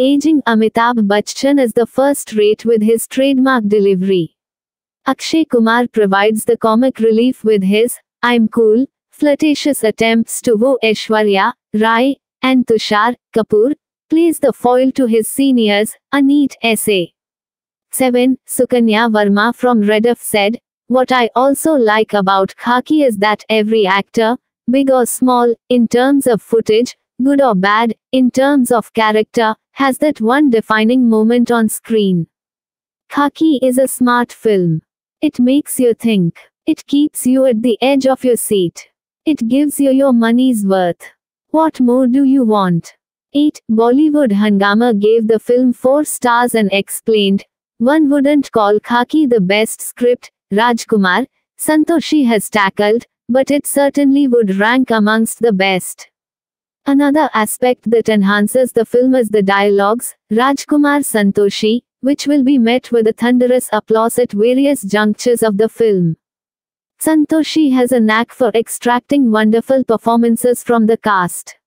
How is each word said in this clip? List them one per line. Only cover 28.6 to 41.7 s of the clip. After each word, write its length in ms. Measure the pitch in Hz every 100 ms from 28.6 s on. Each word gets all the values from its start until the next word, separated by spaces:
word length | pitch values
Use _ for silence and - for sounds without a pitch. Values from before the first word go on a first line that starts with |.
| 240
of 220 | 240 -
character, 640 | - 220 214 220 240 220 220 _
has 260 | - 269 262
that 160 | 302 294
one 300 | 220 269 294
defining 580 | 226 - 220 220 262 240
moment 420 | 220 220 240 233
on 180 | 233 220
screen." 540 | - - 220 196 180 165 _ _ _ _ _ _ _ _
Khaki 500 | - 285 - 320 262 262
is 60 | 247
a 120 | 262
smart 440 | - 247 240 240 - 226
film. 340 | 196 175 160 - _ _ _
It 200 | 302 - 247
makes 300 | 277 - -
you 120 | 247
think. 460 | 220 233 208 170 - - _ -
It 200 | 320 -
keeps 400 | 285 302 - 254
you 180 | 262
at 160 | 262 220
the 160 | 240 214
edge 240 | 254 277 262
of 180 | 262 254
your 100 | 226 -
seat. 420 | 208 175 - - _ _ _ -
It 200 | 285 226
gives 320 | 262 294 -
you 100 | 277
your 220 | 262 277
money's 520 | 240 226 240 262 226
worth. 480 | 196 190 180 170 - _ _ _ _
What 340 | 311 320